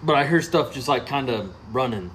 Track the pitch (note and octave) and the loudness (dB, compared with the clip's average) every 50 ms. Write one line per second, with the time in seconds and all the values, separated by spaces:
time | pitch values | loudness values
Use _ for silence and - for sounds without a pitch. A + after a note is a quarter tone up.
0 | - D#3 D3+ C#3+ C#3+ C#3 E3+ E3 D3+ - - E3 C#3 - - C#3 B2 - C#3+ B2 | 2 4 4 4 4 4 4 2 2 4 2 2 2 2 -4 -8 -2 0 0 0
1 | - - C#3 C#3+ C3+ B2+ A#2 G#2+ G2 F#2+ F2 - - G#2+ A2 B2+ B2+ B2+ A2+ G2+ | 0 -2 -4 -2 0 0 -2 -2 -4 -6 -12 -16 -16 -4 -2 -2 0 0 -2 -4
2 | F2+ F2+ E2+ | -6 -8 -12